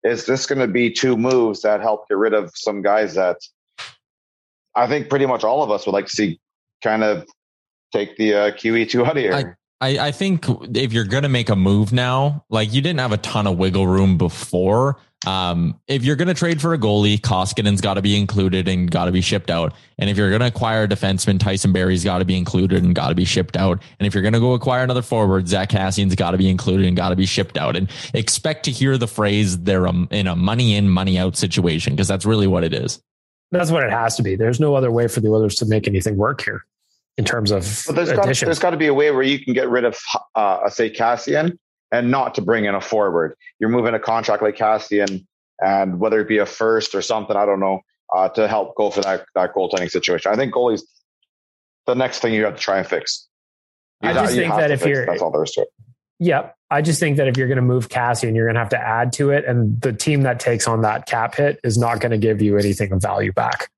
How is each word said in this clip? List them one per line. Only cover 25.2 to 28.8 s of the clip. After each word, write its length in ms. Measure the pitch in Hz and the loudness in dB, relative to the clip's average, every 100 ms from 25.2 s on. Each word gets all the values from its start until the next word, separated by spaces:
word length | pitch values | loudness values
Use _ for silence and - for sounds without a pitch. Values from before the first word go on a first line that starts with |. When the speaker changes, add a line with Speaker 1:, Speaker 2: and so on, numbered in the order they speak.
| 101 95 87 | 2 2 2
Speaker 2:
Zach 220 | 95 95 | -2 0
Kassian's 440 | 101 95 95 98 | 0 0 0 0
gotta 220 | 90 87 92 | 2 0 2
be 140 | 95 | 2
included 340 | 92 - 95 95 | 2 2 2 2
and 100 | 90 | 2
gotta 200 | 92 92 | 0 0
be 100 | 95 | 0
shipped 300 | - 92 73 | -2 -4 -2
out. 200 | 69 80 | -2 -2
And 120 | 92 - - | -4 -6 -6
expect 520 | 127 110 - 156 151 | -4 -2 -4 -4 -4
to 60 | - | -6
hear 280 | 120 | 0